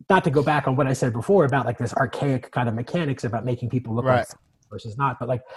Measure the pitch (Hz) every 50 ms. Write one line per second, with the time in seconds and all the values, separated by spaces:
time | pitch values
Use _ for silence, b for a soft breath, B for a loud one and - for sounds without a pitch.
0 | - - 190 185 - 165 131 147 131 156 151 160 - 135 127 139 143 135 139 -
1 | 147 123 110 120 - - 202 190 151 127 127 - 113 123 120 - - - - -
2 | 131 120 - - 143 143 131 127 - - - 135 123 117 107 117 127 - - 175
3 | 165 139 127 - - 120 113 113 120 127 123 - 127 110 - 123 127 117 110 120
4 | 127 131 127 120 - - - - _ _ _ _ _ - 107 104 - 113 104 131
5 | 139 135 - - 127 123 127 120 - B B